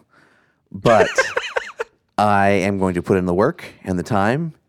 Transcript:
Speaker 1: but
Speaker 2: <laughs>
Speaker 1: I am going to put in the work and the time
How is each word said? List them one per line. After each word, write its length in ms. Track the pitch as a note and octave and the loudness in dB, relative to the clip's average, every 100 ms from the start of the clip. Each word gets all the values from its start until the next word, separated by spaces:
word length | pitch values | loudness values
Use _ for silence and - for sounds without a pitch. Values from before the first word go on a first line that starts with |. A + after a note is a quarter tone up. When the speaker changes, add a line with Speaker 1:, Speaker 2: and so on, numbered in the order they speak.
| _ _ _ _ _ _ _ | _ _ _ _ _ _ _
Speaker 1:
but 360 | G2 A#2+ G#2+ - - - - - - | -4 2 4 4 0 -2 -4 -8 -10
Speaker 2:
<laughs> 540 | - - - _ _ - | -10 -14 -14 _ _ 0
Speaker 1:
I 300 | G#2 G2+ G2 | 2 4 4
am 300 | G2+ F#2+ G2 | 2 0 0
going 160 | F#2 | 0
to 80 | F2 | -2
put 140 | - G2 | 0 0
in 100 | F2+ | 2
the 80 | |
work 300 | F2 B2 F3 - - | 2 0 -2 -12 -16
and 160 | - F2+ | -6 -6
the 40 | |
time 520 | E2 G#2 G2+ C#3 E3 - | -2 0 0 -2 -6 -10